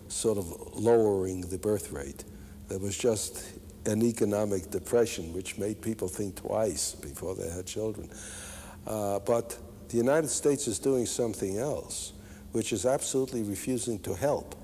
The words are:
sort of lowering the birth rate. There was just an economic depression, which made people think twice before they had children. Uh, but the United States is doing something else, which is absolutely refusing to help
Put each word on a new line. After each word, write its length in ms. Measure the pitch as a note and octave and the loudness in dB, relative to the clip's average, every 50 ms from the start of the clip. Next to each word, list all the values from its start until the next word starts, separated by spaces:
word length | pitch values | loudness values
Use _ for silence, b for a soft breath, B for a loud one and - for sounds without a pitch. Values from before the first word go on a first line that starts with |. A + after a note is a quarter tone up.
| B | B
sort 320 | B - - - A2+ G#2+ G2+ | B -4 0 2 2 2 2
of 380 | F2+ E2+ F2 - - - - | 0 -4 -6 -10 -12 -10 -4
lowering 640 | - G#2 A#2 A#2+ A2+ A2 G#2 G2+ F#2+ F#2 F#2+ F#2 F2+ | 2 6 8 8 8 8 6 6 4 2 0 -2 -2
the 180 | F2+ F2 F#2 F2 | -4 -4 -6 -2
birth 320 | - G#2+ G#2+ G2 - - | 0 2 2 0 0 -4
rate. 320 | D2 C#2+ C2+ C#2 - - - - B B B B B B B - | -8 -8 -8 -8 -10 -12 -14 -16 B B B B B B B -8
There 100 | F#2+ F#2+ | -6 -4
was 180 | G2 G2+ G2 | -4 -4 -2
just 480 | - - A#2+ A2 G2+ - - - - - - - - - - - - - | 2 4 4 4 4 0 -4 -6 -8 -10 -12 -12 -14 -14 -16 -12 -6 -2
an 160 | A2 G#2 A2 A#2 | 0 4 4 4
economic 680 | A#2 A2+ - A2+ G#2 G#2 G#2 G#2+ G#2 G2 F#2 E2 - | 4 4 4 2 4 4 2 2 2 0 0 -2 -2
depression, 600 | - F#2 - - A#2+ A#2+ A2+ A2 - G2 E2+ D#2+ E2 | -4 -4 -2 4 4 6 6 4 2 -4 -6 -6 -6
which 260 | F#2 F#2 - - G#2+ | -6 -6 -6 -6 -4
made 240 | G2 G#2 G#2 F#2 - | -2 -2 -2 -2 -2
people 240 | A2+ A2 - G2 | -4 -2 -2 -2
think 300 | F2+ - - G#2 F#2+ F2 | -4 -2 -4 -4 -4 -6
twice 580 | - - - G#2 G#2+ A2+ G#2 D#2+ C#2+ - - - | -6 -4 -2 0 2 2 2 2 0 -2 -4 -4
before 400 | - - - - - - E2+ F#2 | -6 -10 -10 -10 -6 -6 -6 -4
they 140 | F#2+ F2+ E2+ | -4 -4 -6
had 180 | F2 F2+ F#2 | -4 -6 -6
children. 420 | - - G#2 G#2+ A2 G2+ - E2 - B B B B B B B B B B B B B B - | -6 -4 -2 -2 -2 -2 -4 -8 -12 B B B B B B B B B B B B B B -8
Uh, 320 | - A2 G#2+ G#2 G2+ G2+ G2 | -6 -4 -2 0 0 0 0
but 400 | G2 - A#2 A#2 - - - - - - - - - - | 2 4 4 4 2 0 -8 -12 -12 -14 -16 -16 -8 0
the 80 | - | 2
United 320 | A#2 A#2 C3 D3 E3 D#3 C3+ | 4 6 6 6 6 4 2
States 400 | - - - D3 C#3 C3+ - A#2+ | 0 2 4 4 4 4 2 -2
is 100 | G2+ - | -2 0
doing 280 | - C#3 C3+ B2 A2+ | 2 4 4 4 4
something 500 | - - - A#2+ A2+ G2 - G#2+ F#2+ F#2+ | 2 2 0 0 0 0 0 -2 -2 0
else, 560 | G#2 C3 D3+ A#2 - - - - - - - - B B B B B B B - | 0 0 0 -2 -2 -4 -6 -8 -8 -8 -10 -12 B B B B B B B -2
which 200 | A2+ A2 - A#2 | 0 0 0 0
is 100 | G2 G#2 | 2 4
absolutely 580 | B2 C#3 D3+ - - - C3 C3 C3 C3 A#2 G#2+ | 4 4 2 2 2 2 2 2 2 0 -2 -2
refusing 560 | G2+ G2 - - C3 B2+ A#2 A2+ B2 A2+ F#2 | -2 -2 -2 -2 0 0 0 0 -2 -4 -4
to 140 | - G#2+ F#2+ | -2 -4 -2
help 400 | - - D3 B2+ - - - - - | 0 2 2 2 2 -2 -6 -12 -14